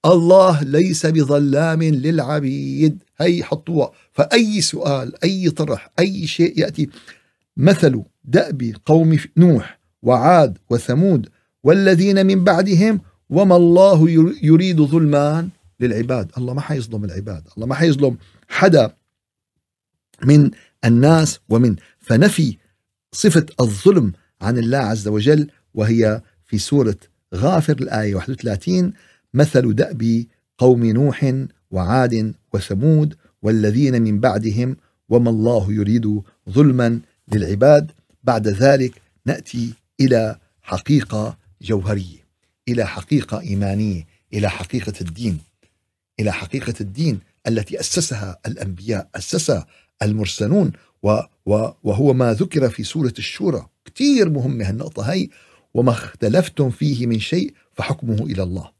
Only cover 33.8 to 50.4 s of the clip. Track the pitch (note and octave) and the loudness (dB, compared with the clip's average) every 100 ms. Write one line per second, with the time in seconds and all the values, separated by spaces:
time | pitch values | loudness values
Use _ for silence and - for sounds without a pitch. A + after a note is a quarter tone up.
33.8 | C#3+ B2 A2 G#2 A#2+ G2+ A2 G#2 B2 C3 | 0 0 0 0 0 -2 -4 -4 -6 -8
34.8 | _ _ _ A#2+ A#2 A2 A2+ A#2 G2 G#2+ | _ _ _ 0 0 0 0 0 -2 -4
35.8 | G2+ A#2 G#2+ G#2+ - _ - G#2+ D3 B2+ | -2 -2 -2 -6 -10 _ -4 2 2 2
36.8 | A#2 A#2 _ _ _ G#2+ F#2+ G2+ C3 D3 | -2 -4 _ _ _ -4 -4 2 4 4
37.8 | D#3 _ _ _ - A#2 G#2+ G2 C3+ C#3 | 2 _ _ _ -4 -2 -2 2 2 2
38.8 | B2+ - _ _ C3+ - - B2+ A#2 A2+ | -2 -8 _ _ -8 -8 -8 -8 -8 -10
39.8 | _ - C3+ A#2+ A2 A2 _ _ - F#2 | _ -2 2 2 0 -8 _ _ -10 -8
40.8 | - D3+ G#2+ G#2+ A2 - _ _ F#2+ G#2+ | 0 0 0 -6 -8 -12 _ _ -4 -4
41.8 | F#2 G#2 F#2 D#2+ _ _ _ _ - A#2 | -2 -4 -6 -16 _ _ _ _ -6 -4
42.8 | G#2 - F#2+ D3 - G#2+ - G2 G2+ G2+ | -4 -8 -2 -2 -2 -10 -6 -4 -2 -2
43.8 | G#2+ F2+ D#2+ _ _ G#2 G2+ - F2 B2+ | -4 -6 -10 _ _ -4 -4 -6 -8 -8
44.8 | G#2+ - F2 E2+ A#2 D#2 _ _ _ _ | -8 -10 -12 -8 -6 -6 _ _ _ _
45.8 | _ _ _ - G#2+ F#2 F2+ C3+ A#2+ A2+ | _ _ _ -6 -6 -6 -8 -10 -8 -10
46.8 | G2+ G#2+ E3 G2+ _ _ - A2+ G#2 - | -12 -4 -4 -4 _ _ -6 -4 -4 -8
47.8 | - F3 E3 G#2+ F#2+ F2+ A2 A#2+ G2 F2 | -6 -4 -4 -8 -10 -12 -12 -10 -10 -10
48.8 | G#2+ G2+ - - - - D#3 G#2+ - _ | -6 -6 -8 -14 -6 -4 -2 -4 -6 _
49.8 | _ _ G#2+ G#2+ F#2+ - | _ _ -4 -2 -6 -4